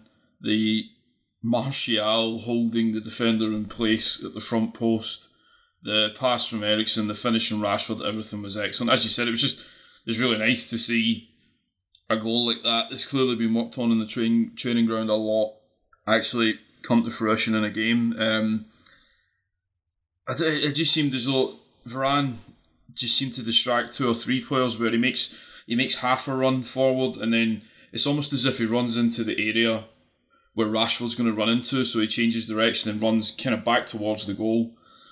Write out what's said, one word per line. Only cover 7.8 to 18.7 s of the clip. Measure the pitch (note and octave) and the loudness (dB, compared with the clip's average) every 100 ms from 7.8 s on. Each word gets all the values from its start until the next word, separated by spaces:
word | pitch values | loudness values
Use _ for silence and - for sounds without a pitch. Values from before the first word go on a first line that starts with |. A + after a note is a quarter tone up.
| - G#2+ F2 | -2 -4 -4
everything | G#2+ A2 G#2 | -6 -8 -10
was | G2+ G2+ | -8 -4
excellent. | G2+ - A#2 | -4 -2 0
As | B2 | 2
you | A2 | 2
said, | - A#2+ | 0 0
it | |
was | A#2 | 2
just, | B2 - - - - - - | 0 0 -12 -20 -20 -14 -4
it's | A2 | 0
really | B2 G#2+ | 0 0
nice | A2 B2 - | 0 0 -2
to | A2 | -2
see | - A#2 A2+ G#2+ - _ _ _ _ _ _ - _ | 0 0 0 -2 -6 _ _ _ _ _ _ -20 _
a | A2+ | -2
goal | A2 A#2 A#2+ | 0 0 0
like | A2 | 0
that | A#2 A#2 A2+ | 0 0 -2
that's | C3 - | -6 -4
clearly | C#3 B2+ A#2 | 0 2 2
been | A2+ | 0
worked | A2+ A#2 - | 0 -2 -2
on | A#2 | 0
in | A2+ | 2
the | G#2+ | 0
train, | B2+ A#2 A#2 A2+ | -2 2 2 0
training | - B2 A#2 A2+ | -4 -2 2 2
ground | A2 A2 | 2 0
a | |
lot | G#2+ A2 A2 G#2+ - _ _ _ _ - | 0 2 0 0 -4 _ _ _ _ 0
actually | A2 - A#2+ A2+ G#2 - _ | 0 2 2 2 0 -8 _
come | - A#2 | 2 2
to | A2+ | 2
fruition | - A2 A2 A2+ | -2 0 2 2
in | A2 | 2
a | G#2+ | 0
game. | G2+ A2 A#2+ A#2 A2+ | 0 2 2 2 0
Um, | A2 A2 A2 A2 - | 0 2 2 0 -4